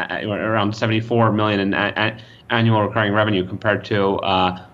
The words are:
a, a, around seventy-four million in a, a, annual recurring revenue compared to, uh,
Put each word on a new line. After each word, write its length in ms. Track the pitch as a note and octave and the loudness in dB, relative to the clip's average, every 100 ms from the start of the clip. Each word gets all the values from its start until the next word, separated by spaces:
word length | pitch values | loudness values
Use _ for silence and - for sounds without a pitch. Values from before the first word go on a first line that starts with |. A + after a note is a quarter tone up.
| F2 | -6
a, 140 | F2 G#2+ | -6 -4
a, 40 | |
around 460 | G2 G#2+ A2 G#2 G#2+ | -4 -2 0 -2 0
seventy-four 560 | A2+ A2 A2 A#2 A2+ | 0 0 0 2 2
million 280 | G#2 G#2+ G2+ | 2 0 0
in 140 | G2 | 0
a, 200 | E2 G2+ - | 0 0 0
a, 580 | G#2+ - - - - | -2 -2 -14 -20 -2
annual 280 | A#2 A2+ A2 | 2 4 2
recurring 300 | G2+ A2+ G#2 | 2 0 0
revenue 340 | G#2+ G#2+ G2 F2+ | 2 2 0 -2
compared 360 | G2 A2 G2+ - | -4 -2 -2 -2
to, 300 | G#2 G2 G2 | 0 0 0
uh, 480 | - F#2 F#2 F2+ - | 0 2 0 -2 -12